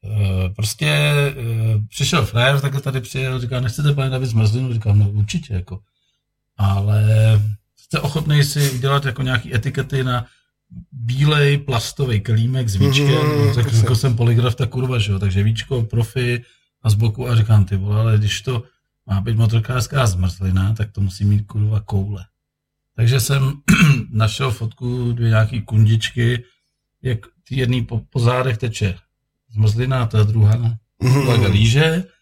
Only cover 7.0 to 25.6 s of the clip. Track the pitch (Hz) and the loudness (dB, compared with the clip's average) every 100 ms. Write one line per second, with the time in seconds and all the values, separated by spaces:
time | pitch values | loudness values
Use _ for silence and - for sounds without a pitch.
7 | 107 110 110 107 104 104 _ _ _ - | 2 4 4 4 2 -6 _ _ _ -6
8 | 143 151 147 147 143 147 143 131 135 139 | -4 -4 0 2 2 0 -2 -2 -2 -2
9 | 139 120 131 123 - 123 135 143 143 139 | -2 -6 -4 -4 -4 -4 -4 -6 -4 -4
10 | 127 123 120 _ _ _ _ - - 131 | -2 -4 -6 _ _ _ _ -20 -18 -10
11 | 117 127 147 151 143 143 147 120 - - | -6 0 2 4 2 2 0 -4 -4 -6
12 | 135 107 107 113 117 131 117 98 139 135 | -2 -2 0 0 0 0 -2 2 2 2
13 | 143 127 - - 110 113 110 - 104 113 | 2 2 2 2 2 2 2 4 4 2
14 | 135 113 120 117 123 120 123 127 127 123 | 2 2 2 2 2 -2 -4 -4 -4 -2
15 | 104 98 98 95 104 113 - 127 110 117 | -2 -2 0 0 0 0 -4 -4 -2 -2
16 | 113 131 120 120 120 _ _ _ 117 104 | -2 -2 -4 -4 -8 _ _ _ 0 2
17 | 113 107 123 117 107 110 92 98 98 107 | 0 -2 0 0 4 4 4 -2 -2 0
18 | 110 107 104 - - 123 - _ _ _ | 2 2 0 -4 -6 -6 -8 _ _ _
19 | - 98 98 110 113 113 110 127 110 139 | -6 -4 -2 0 2 0 -2 -4 -4 0
20 | 120 90 90 87 95 95 95 110 101 - | 0 0 -4 -2 -2 0 0 -2 -4 -4
21 | 98 - 101 104 104 110 107 107 107 101 | -6 -2 0 0 -2 -4 -2 -2 -2 -4
22 | 98 101 90 _ _ _ _ _ _ - | -4 -8 -14 _ _ _ _ _ _ -2
23 | 117 135 117 139 135 143 - - 156 127 | 2 2 0 0 -2 -4 0 2 4 2
24 | 107 110 110 - 135 113 113 - 123 123 | 0 -2 -2 0 -4 -4 -8 -8 -8 -4
25 | 120 117 117 110 110 123 | -4 -2 2 2 2 -2